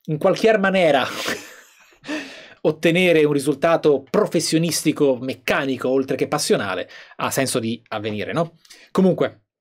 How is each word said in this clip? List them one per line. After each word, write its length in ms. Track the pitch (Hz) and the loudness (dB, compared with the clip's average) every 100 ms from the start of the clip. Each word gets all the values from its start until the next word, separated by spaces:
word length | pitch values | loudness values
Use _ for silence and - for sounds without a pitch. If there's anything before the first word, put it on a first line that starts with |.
in 140 | - 151 | -8 0
qualche 380 | 190 160 220 214 | 0 2 2 2
maniera 460 | 190 190 165 135 120 | 2 2 4 2 0
<laughs> 1600 | - - - - - - _ _ _ - 302 - - - - | -4 -8 -8 -10 -20 -20 _ _ _ -10 -10 -10 -16 -20 -6
ottenere 640 | 165 156 170 170 180 160 | -4 0 2 2 4 4
un 80 | 147 | 4
risultato 720 | 143 131 139 165 165 151 135 - | 2 -2 0 2 2 2 0 0
professionistico, 1080 | 180 170 175 - 160 170 151 160 143 143 120 | 0 0 0 0 0 0 -2 -2 0 2 0
meccanico, 720 | 131 127 - 180 139 123 127 | -4 -6 -2 -2 -2 -4 0
oltre 280 | 135 135 135 | 0 0 -2
che 120 | 143 | -2
passionale, 600 | 147 - 180 101 92 - - - - | -2 0 0 -2 -6 -8 -14 -20 -8
ha 140 | 120 | -4
senso 280 | - 131 131 | -2 -2 -2
di 240 | 113 117 - | -4 -6 -8
avvenire, 440 | 110 107 104 87 | -8 -6 -6 -4
no? 240 | 127 165 - - - - | -4 -4 -8 -20 -20 -6
Comunque, 520 | - 190 160 131 - _ _ | 2 2 2 -2 -6 _ _